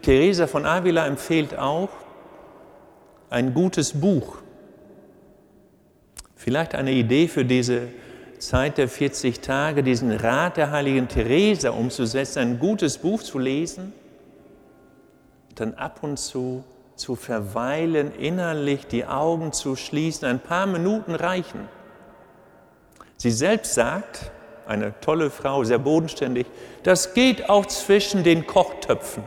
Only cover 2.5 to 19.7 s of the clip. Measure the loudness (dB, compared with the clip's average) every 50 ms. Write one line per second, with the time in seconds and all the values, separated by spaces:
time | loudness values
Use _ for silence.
2.5 | -20 -20 -20 -20 -20 -20 -20 -20 -20 -20 _ _ _ -20 _ _ -2 0 0 2
3.5 | 2 2 2 2 2 0 -2 0 -2 2 2 4 2 2 0 -4 -12 -18 -20 -20
4.5 | -20 -20 -20 -20 -20 -20 -20 -20 -20 -20 -20 -20 -20 -20 -20 -20 -20 _ _ _
5.5 | _ -20 _ _ _ _ _ _ _ _ _ _ _ -20 -20 _ _ -8 -4 -2
6.5 | 0 0 -2 -2 -4 -4 -2 0 2 2 2 4 4 4 4 2 2 0 2 2
7.5 | 2 2 2 2 0 -2 -2 -6 -12 -18 -20 -20 -20 -20 -20 -20 -18 -14 -8 -2
8.5 | 0 0 0 0 0 0 0 0 0 -2 -2 -2 -2 0 -2 -2 -2 -2 -6 -4
9.5 | -2 -2 0 0 0 0 2 2 2 2 2 0 0 2 2 2 2 2 0 0
10.5 | 0 0 -2 0 0 0 0 2 2 0 0 0 -2 -2 0 2 4 4 4 4
11.5 | 2 2 0 -2 0 0 -2 -2 -2 -2 -4 -2 0 -2 -4 -2 -2 -2 0 0
12.5 | 0 0 0 0 0 2 0 -2 -2 -2 -2 -2 -2 -2 -4 -6 -6 -4 -2 0
13.5 | 0 -2 -2 -4 -6 -10 -12 -14 -14 -18 -20 -20 -20 -20 -20 -20 -20 -20 -20 -20
14.5 | -20 -20 -20 -20 -20 _ -20 -20 _ _ _ _ _ _ _ _ _ _ _ _
15.5 | -10 -8 -6 -6 -6 -8 -10 -10 -10 -10 -8 -8 -6 -6 -8 -8 -6 -6 -6 -4
16.5 | -6 -8 -10 -16 -20 -20 _ _ _ -14 -8 -8 -8 -8 -6 -4 -4 -4 -4 -4
17.5 | -4 -4 -2 -2 -2 -2 0 0 2 0 0 -2 -4 -4 -4 -2 -2 -2 -2 -2
18.5 | -2 -2 0 0 0 -2 -4 -4 -4 -4 -2 -2 -2 0 0 0 0 0 -2 -4
19.5 | -6 -4 -4 -4